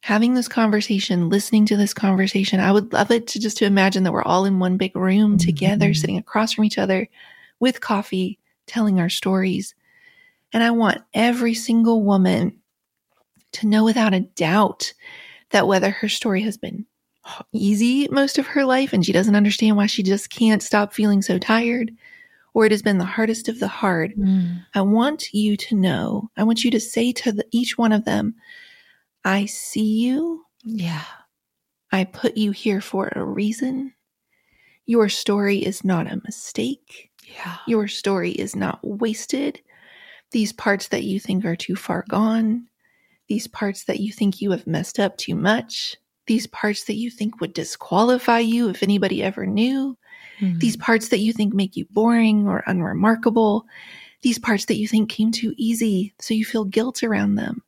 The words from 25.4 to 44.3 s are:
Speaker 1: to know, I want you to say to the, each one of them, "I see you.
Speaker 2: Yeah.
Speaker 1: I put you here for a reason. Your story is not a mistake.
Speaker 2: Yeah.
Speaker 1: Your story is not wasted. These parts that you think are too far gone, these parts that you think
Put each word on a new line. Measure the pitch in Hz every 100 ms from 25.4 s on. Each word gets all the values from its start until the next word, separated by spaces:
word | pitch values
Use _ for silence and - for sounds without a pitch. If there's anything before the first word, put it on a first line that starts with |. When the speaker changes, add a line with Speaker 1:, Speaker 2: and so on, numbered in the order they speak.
| 214 202
Speaker 1:
to | - 214
know, | 185 - - 208 220 -
I |
want | 220 226 240
you |
to | -
say | 226 - 240
to | 240 -
the, | 208 -
each | 226 247 -
one | 233
of | 214 220
them, | 208 208 226 _ - - - _ _ _ _ 190
"I | 196 208
see | - - - 214 220
you. | 240 262 330 330 _ _
Speaker 2:
Yeah. | 233 220 170 160 147 - _ _ _ _ _ _ _
Speaker 1:
I | 190
put | 185 - - -
you | 214
here | 196 220 196
for | - 190 196 -
a |
reason. | 196 202 208 220 262 262 269 _ _ _ _ _ _ _ _ _ -
Your | 233 208
story | - - 202 202 202
is | - 196
not | 185 175 160
a | 190 -
mistake. | - - - 226 277 _ - - _ -
Speaker 2:
Yeah. | - 180 170 -
Speaker 1:
Your | 226 202
story | - - 196 175
is | - 208 -
not | 190 -
wasted. | - 202 226 220 - 262 285 - _ _ - - - - _
These | 226 214
parts | - - 202 -
that | -
you | 202 196
think | - 185 190
are | 170
too | - 190
far | - 180 -
gone, | 180 220 226 220 240 240 _ _ _ _ _ _
these | 208 -
parts | - 202 196 -
that | -
you | 202
think | - 202